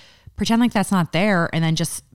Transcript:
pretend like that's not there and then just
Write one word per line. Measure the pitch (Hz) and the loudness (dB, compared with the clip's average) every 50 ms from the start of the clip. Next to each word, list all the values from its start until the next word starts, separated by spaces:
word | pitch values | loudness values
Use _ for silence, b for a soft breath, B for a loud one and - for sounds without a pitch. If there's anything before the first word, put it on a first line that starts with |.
| B B B B B B B | B B B B B B B
pretend | - 208 - 226 226 | -6 -2 0 2 2
like | 240 240 - | 2 2 2
that's | 220 190 - | 0 0 0
not | 196 185 170 - | 0 0 0 0
there | - 160 190 214 202 175 170 - - | 0 0 2 2 2 2 0 0 -2
and | 165 165 | -2 0
then | 165 160 | 0 0
just | 160 165 - - - - _ | -2 -2 -4 -6 -10 -14 _